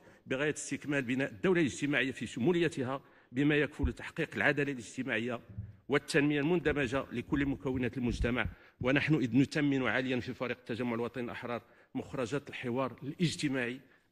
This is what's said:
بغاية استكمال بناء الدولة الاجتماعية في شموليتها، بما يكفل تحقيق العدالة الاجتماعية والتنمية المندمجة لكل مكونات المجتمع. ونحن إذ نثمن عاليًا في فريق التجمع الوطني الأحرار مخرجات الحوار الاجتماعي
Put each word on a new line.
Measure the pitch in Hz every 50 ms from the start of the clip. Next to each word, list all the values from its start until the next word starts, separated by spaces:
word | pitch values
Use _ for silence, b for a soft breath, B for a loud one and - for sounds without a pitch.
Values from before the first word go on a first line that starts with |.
| b b b b b
بغاية | - 131 131 147 151 135
استكمال | - - - 139 135 - 135 147 139
بناء | 131 117 131 127 135 -
الدولة | 117 95 - 190 185 175
الاجتماعية | 165 117 - - 147 139 147 123 127 135
في | 120 - 123
شموليتها، | 104 - 127 113 170 180 170 170 147 - 139 131 123 135 135 b b b b b b
بما | 120 127 143 147 151
يكفل | 147 147 - - - 139 127 113
تحقيق | - - - - - 156 - -
العدالة | 110 98 139 147 143 143 139
الاجتماعية | 143 123 110 - - 131 123 135 120 110 117 123 120 120 - - - B B B B B B -
والتنمية | 131 147 - - - 156 143 147 147 147
المندمجة | 139 160 180 175 139 151 143 147 139 110 127 139 117 -
لكل | 104 120 117 - 156 139 139
مكونات | 139 135 - - 139 127 135 127 117 -
المجتمع. | 131 123 120 107 - - 120 120 123 107 90 B B B B B B
ونحن | 123 123 139 143 - 139 156
إذ | 139 135 117 113
نثمن | 135 135 - - 160 147 143 139 135 127
عاليًا | 113 104 127 131 127 131 123
في | 110 135 117
فريق | - 127 120 120
التجمع | - - - 120 107 123 120 117
الوطني | 113 120 113 - 131 120
الأحرار | 110 87 - - 117 120 113 - b b b b b b
مخرجات | 131 - - - 135 127 107 139 143 139 -
الحوار | - - - 123 117 131 135 123 - - -
الاجتماعي | 135 160 - 180 147 110 - - 139 131 135 120 117 127 135 - b b b b b